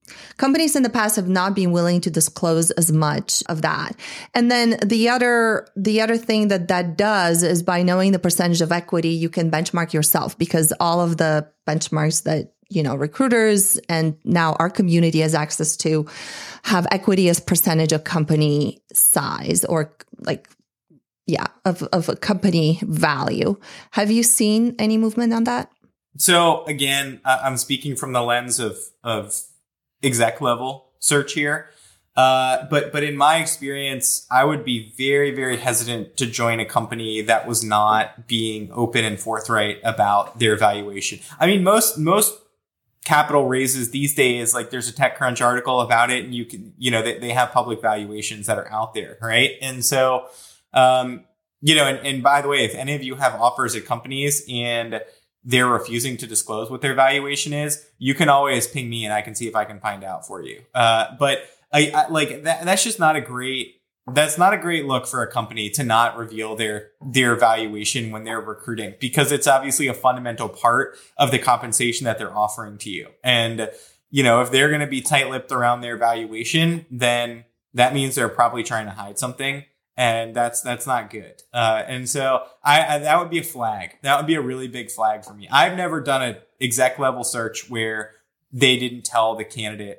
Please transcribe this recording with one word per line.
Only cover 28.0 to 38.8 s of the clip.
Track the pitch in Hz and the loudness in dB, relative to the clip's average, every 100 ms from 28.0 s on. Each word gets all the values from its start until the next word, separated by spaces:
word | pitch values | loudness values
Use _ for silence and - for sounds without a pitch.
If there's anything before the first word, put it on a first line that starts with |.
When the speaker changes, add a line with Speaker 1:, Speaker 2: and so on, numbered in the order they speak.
| 135 | -2
Speaker 2:
the | 123 | -2
lens | 120 120 120 120 | 0 0 0 -2
of, | 110 - - _ | -4 -6 -14 _
of | 117 110 98 - - _ _ _ _ _ | -6 -4 -4 -10 -10 _ _ _ _ _
exec | 135 117 113 - | 0 2 0 0
level | 127 120 131 139 _ _ | -2 -2 -4 -10 _ _
search | - 147 139 | 0 0 0
here. | 147 147 156 - _ _ _ _ 135 | -4 -2 -4 -8 _ _ _ _ 2
Uh, | 131 131 127 131 139 | 4 4 2 -2 0
but, | 147 143 | -2 0
but | 147 | -4
in | 147 139 | -4 4
my | 147 165 | 4 4
experience, | 156 - 139 139 139 127 - - - | 0 -6 -6 -6 -4 -2 -2 -4 0
I | 127 | 2
would | 143 147 | 4 0
be | 131 117 107 - | -2 -4 -6 -4
very, | 135 139 143 | 0 2 2
very | 127 127 113 | 0 -2 -2
hesitant | 127 117 117 117 95 - | 0 -2 -2 -6 -8 -6
to | 120 | -6
join | 113 117 113 | -2 -2 -2
a | |
company | 104 120 110 117 110 110 | -2 -2 -2 -8 -6 -6
that | 107 110 110 | 0 0 0
was | 110 | -4
not | 110 104 107 107 - - 117 | 0 2 4 4 0 -6 -6
being | 113 113 107 101 | -4 -2 -6 -8
open | 120 | -2